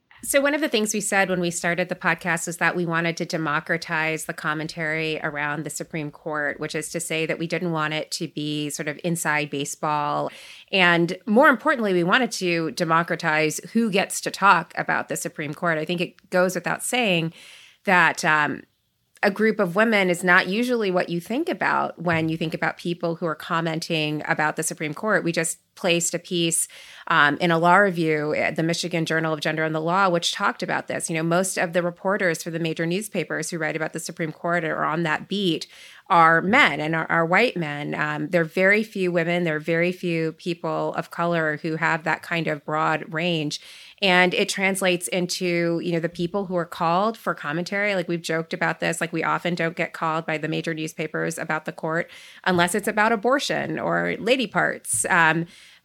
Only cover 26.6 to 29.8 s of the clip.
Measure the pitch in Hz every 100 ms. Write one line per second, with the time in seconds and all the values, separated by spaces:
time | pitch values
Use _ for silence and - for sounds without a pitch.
26.6 | - - - - - 165 147 147 175 165
27.6 | 170 180 202 175 160 151 151 - 92 160
28.6 | 160 170 175 170 160 160 160 156 160 156
29.6 | 160 156